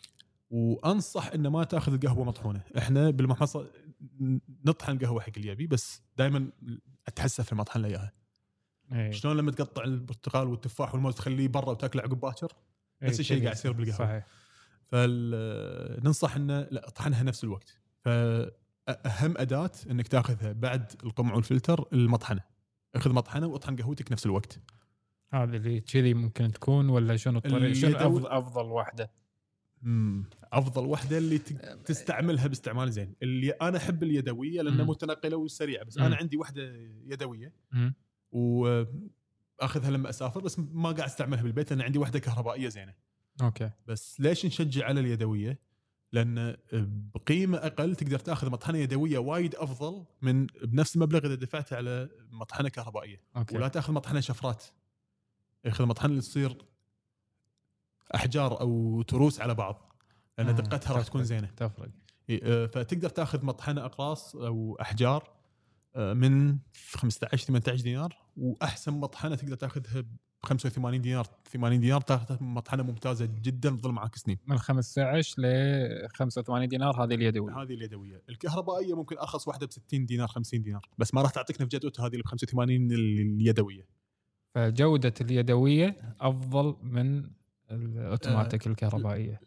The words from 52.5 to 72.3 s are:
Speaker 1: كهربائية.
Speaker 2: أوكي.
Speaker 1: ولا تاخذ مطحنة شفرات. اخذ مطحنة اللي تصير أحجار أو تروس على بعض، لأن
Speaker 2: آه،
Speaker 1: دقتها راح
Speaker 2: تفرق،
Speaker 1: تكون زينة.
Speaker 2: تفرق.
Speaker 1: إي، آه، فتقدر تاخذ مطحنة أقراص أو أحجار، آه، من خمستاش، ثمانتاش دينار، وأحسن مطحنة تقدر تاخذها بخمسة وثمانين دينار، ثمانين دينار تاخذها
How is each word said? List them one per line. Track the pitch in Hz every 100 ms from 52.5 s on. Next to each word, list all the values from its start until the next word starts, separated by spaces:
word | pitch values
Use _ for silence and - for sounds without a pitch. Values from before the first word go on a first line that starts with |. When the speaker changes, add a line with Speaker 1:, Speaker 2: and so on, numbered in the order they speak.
| - 139
Speaker 1:
كهربائية. | 127 113 104 104 98 _ 123
Speaker 2:
أوكي. | 110 110
Speaker 1:
ولا | 131
تاخذ | 160 143
مطحنة | 151 139 143
شفرات. | 131 131 131 110 - _ _ _ _ _ _ _ _ _ 123
اخذ | 110 123
مطحنة | 113 147
اللي | 143
تصير | 113 143 135 123 - _ _ _ _ _ _ _ _ _ _ _ _ _ -
أحجار | - 127 143 135 117
أو | 123 117 113 113
تروس | 113 131 147 139
على | 117
بعض، | 113 98 104 - _ _ _ _ -
لأن | 117
Speaker 2:
آه، |
Speaker 1:
دقتها | 113 107
راح | -
Speaker 2:
تفرق، | - 123
Speaker 1:
تكون | 113 135
زينة. | 120 113 101
Speaker 2:
تفرق. | - 117 104 - - _ _ -
Speaker 1:
إي، | 113
آه، | 117 117 110
فتقدر | 127 120 175 170
تاخذ | - 151 147 135
مطحنة | 123 - 143
أقراص | 127 - 139 151 - 135
أو | 117 113 110 -
أحجار، | - 104 123 143 - _ _ _ _ _ _ 127
آه، | 101
من | 120 131 135 143 143 - - -
خمستاش، | - 123 - - 120
ثمانتاش | - 127 113 127
دينار، | 120 127 170 - _ -
وأحسن | 127 - 151 - -
مطحنة | 147 143 - 156
تقدر | 143 139 131
تاخذها | 135 143 110 131 117 117 _ _
بخمسة | - 135 131
وثمانين | 131 127 127
دينار، | 120 127 113 - -
ثمانين | 127 120 123
دينار | 120 139
تاخذها | - 127 117